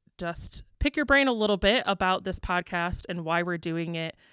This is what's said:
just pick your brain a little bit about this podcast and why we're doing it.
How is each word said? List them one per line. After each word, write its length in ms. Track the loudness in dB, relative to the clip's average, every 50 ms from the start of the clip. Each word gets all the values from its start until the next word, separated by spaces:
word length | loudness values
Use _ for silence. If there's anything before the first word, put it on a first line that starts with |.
| _ _ _ -8
just 460 | -6 -6 -6 -6 -10 -12 -12 -14 -14 -16 _ _
pick 180 | 0 0 2 0
your 80 | 2
brain 240 | 4 4 6 6 4
a 40 | 4
little 220 | 2 2 2 2
bit 260 | 4 4 4 4 4 2
about 400 | 0 0 0 2 0 0 0 -2
this 140 | -4 -6 -6
podcast 640 | -4 -2 -2 -2 -2 -4 -4 -4 -4 -4 -4 -6 -6 -6
and 160 | -6 -6 -2
why 180 | 0 0 0
we're 160 | 0 0 -4 -4
doing 380 | -4 -4 -4 -2 -4 -4 -4
it. 220 | -4 -6 -6 -8 _ _ _